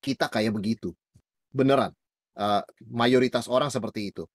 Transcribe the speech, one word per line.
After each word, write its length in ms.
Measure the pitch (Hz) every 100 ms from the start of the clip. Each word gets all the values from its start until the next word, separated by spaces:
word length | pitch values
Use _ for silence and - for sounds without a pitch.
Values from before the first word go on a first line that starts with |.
Kita 300 | - 131 156
kayak 240 | 113 110
begitu. 400 | 110 101 113 90 82 _ _ _ _ _
Beneran. 440 | 135 135 139 101 - _ _ _
Eh, 280 | - 101 101 - - 110
mayoritas 560 | 120 120 127 127 123 113
orang 240 | 123 143
seperti 400 | 131 107 113 101
itu. 140 | - 80